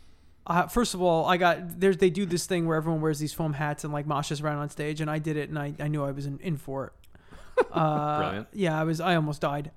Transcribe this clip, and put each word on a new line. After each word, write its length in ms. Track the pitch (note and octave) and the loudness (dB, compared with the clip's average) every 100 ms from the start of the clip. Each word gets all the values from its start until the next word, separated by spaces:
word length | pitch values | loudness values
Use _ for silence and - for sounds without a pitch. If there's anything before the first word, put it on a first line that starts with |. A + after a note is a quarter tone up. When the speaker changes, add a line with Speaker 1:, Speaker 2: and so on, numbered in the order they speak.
| - - - - - | -20 -20 -20 -10 0
Speaker 1:
uh, 200 | E3+ - | 2 2
first 260 | A#3+ A#3+ | 2 0
of 60 | F#3 | 2
all, 260 | F3+ E3 D#3+ | 4 4 4
I 100 | F3+ | 4
got, 420 | F3 D#3+ F3 E3+ | 4 2 -2 2
there's, 200 | G3 F3 | 2 6
they 120 | F#3+ | 4
do 160 | E3 F#3+ | 4 0
this 200 | F3 - | -2 0
thing 200 | F3+ E3 | 0 2
where 100 | D#3+ | 2
everyone 240 | D#3+ D#3+ | 2 2
wears 180 | D#3 D3 | 2 0
these 120 | D3+ | -2
foam 200 | - D#3+ | -2 -2
hats 320 | C#3+ D3+ D3 | 0 -2 -4
and, 80 | D3+ | -4
like, 140 | D3 D3 | -4 -2
moshes 360 | C#3+ D3 D3 | -2 -2 -2
around 160 | D3+ D3 | -2 -2
on 120 | D3 | -4
stage, 300 | - D3+ D#3 | -4 -4 -2
and 80 | D3+ | -2
I 80 | D#3 | -2
did 160 | D#3 D3+ | -2 -2
it, 140 | C#3+ | -2
and 80 | D3+ | -4
I, 160 | C#3+ D3 | -6 -4
I 100 | D3 | -2
knew 140 | D3+ | 0
I 80 | C#3 | -2
was 160 | C#3 C#3 | -4 -6
in, 120 | C#3 | -6
in 160 | F3+ C#3+ | -4 -4
for 300 | - C3+ B2 | -4 -6 -8
it. 60 | - | -12
Speaker 2:
<laughs> 760 | - - - - - - - | -20 -20 -20 -18 -4 0 2
Speaker 1:
Uh, 460 | E3 D#3 D3+ D3+ D3+ | 2 2 2 0 0
Speaker 2:
Brilliant. 300 | D3+ - A3+ | -2 -4 -6
Speaker 1:
yeah, 280 | G#3+ F3 D#3 | -2 0 0
I 40 | |
was, 160 | D#3+ D#3+ | 0 0
I 160 | E3+ E3+ | 2 2
almost 240 | D3+ C#3+ | 2 0
died. 320 | D#3 C#3+ D3+ | -2 -2 -6